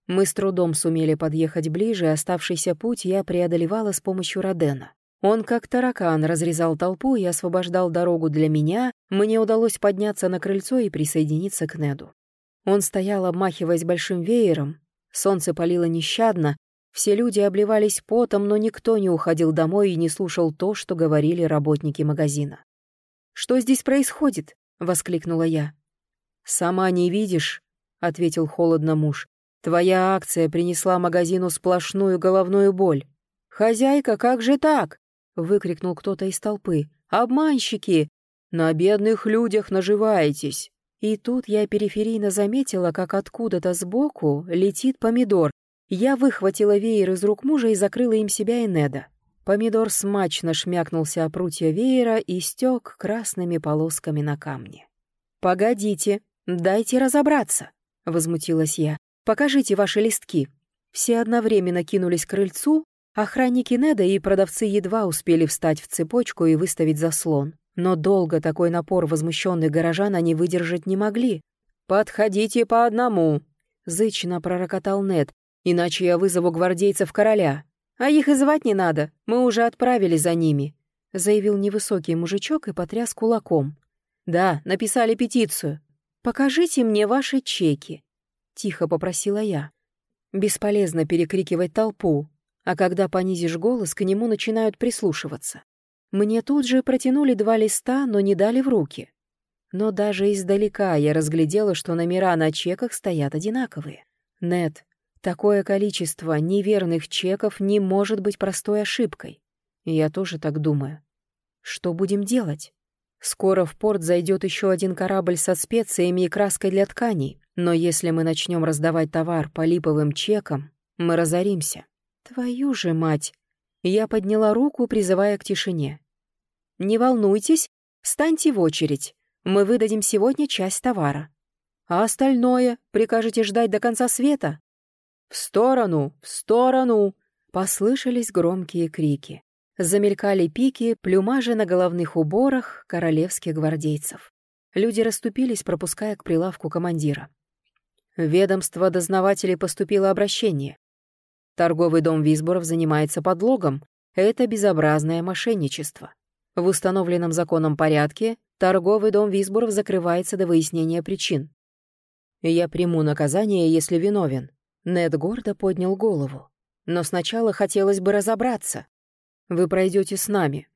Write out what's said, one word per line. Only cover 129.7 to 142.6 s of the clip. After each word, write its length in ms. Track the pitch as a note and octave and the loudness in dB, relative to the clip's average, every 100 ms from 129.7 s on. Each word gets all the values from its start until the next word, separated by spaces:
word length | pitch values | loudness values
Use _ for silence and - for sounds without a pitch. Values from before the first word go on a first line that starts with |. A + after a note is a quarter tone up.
| A#3+ A3 G#3+ | 2 2 0
сегодня 440 | G3 G#3 A3 C4+ D4 | 0 2 2 2 -2
часть 360 | - F#3+ - | -2 -4 -2
товара. 480 | B3+ G#3+ D3 C#3+ D3+ _ _ _ _ _ - | -2 0 -2 -2 -8 _ _ _ _ _ -4
А 160 | F3 | 0
остальное 760 | A3 - C4+ B3+ B3 B3+ B3 A#3+ _ | 0 2 2 4 4 4 2 0 _
прикажете 520 | - A3 A#3 A3+ A3 | -2 0 0 0 0
ждать 280 | G#3+ G3+ A#3 | 0 2 0
до 100 | G#3 | 0
конца 280 | A#3 A3+ B3 | 0 0 0
света?» 520 | - C4+ C#4+ D3+ D3+ _ _ _ _ _ _ _ | 0 0 0 -2 -6 _ _ _ _ _ _ _
«В 80 | - | -12
сторону, 800 | - F#3+ A#3+ C4 G#3+ D#3+ C#3 - | -4 2 4 4 2 0 -2 -6
в 80 | - | -14
сторону!» 840 | - - A3+ B3+ C4 B3+ A3 G3+ - _ _ _ | -8 0 4 4 4 4 4 2 -2 _ _ _
Послышались 800 | F#3 F#3+ - G3+ C4 B3+ A#3+ A#3 | -4 -2 0 0 0 0 -2 -2
громкие 560 | - E3+ F#3+ E3+ F3 E3 | 0 0 0 -4 -4 -4
крики. 540 | D#3 D#3 C#3+ - C#3+ - _ _ - | -2 0 0 -6 -20 -20 _ _ -6
Замелькали 720 | F3 G3+ G3+ G3 G3+ F#3+ E3+ | 0 2 2 0 0 2 0
пики, 480 | D#3 C4 - A#3 A#3 | 2 0 0 -2 -2
плюмажи 540 | - F#3 G3 C4+ A#3+ | 0 2 2 0 0
на 120 | A3+ G3+ | 0 2
головных 500 | F3+ F3+ F3 D#3+ E3+ | 2 2 0 -2 0
уборах 680 | D#3 F#3+ C4+ C4 | 0 2 2 2